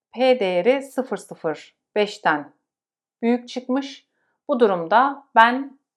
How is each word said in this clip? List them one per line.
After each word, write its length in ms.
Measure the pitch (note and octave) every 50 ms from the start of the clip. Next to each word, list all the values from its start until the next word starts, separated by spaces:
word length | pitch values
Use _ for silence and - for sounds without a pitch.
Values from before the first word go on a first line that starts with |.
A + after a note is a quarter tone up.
| _ _
P 280 | - A3 B3+ C4 B3+ B3
değeri 420 | G3+ F#3 F3+ F3 F3 A#3 C4 C#4
sıfır 360 | C4+ - - - B3+ - G#3 F3+
sıfır 580 | - - E3+ - - D#3+ D3+ - - - _ _ _ _ -
beşten 580 | G#3 G#3 G#3 - - - E3+ D#3 D3 C#3+ - _ _ _ _ _ _ _ _ _ _ _ _ _ -
büyük 280 | - A#3 A#3+ A#3+ A#3+ -
çıkmış. 580 | - B3 A#3+ - B3 C#4 C#4 C#4 - - _ _ _ _ _ _ _ _ _ -
Bu 120 | - A#3+
durumda 640 | A#3+ G3+ F#3+ F3 E3 E3 G3+ A#3 C4+ C#4+ C#4 C#4 - _ -
ben, 440 | A3+ A3+ A#3+ B3 C4 C#4 C#4 - _ _ _ _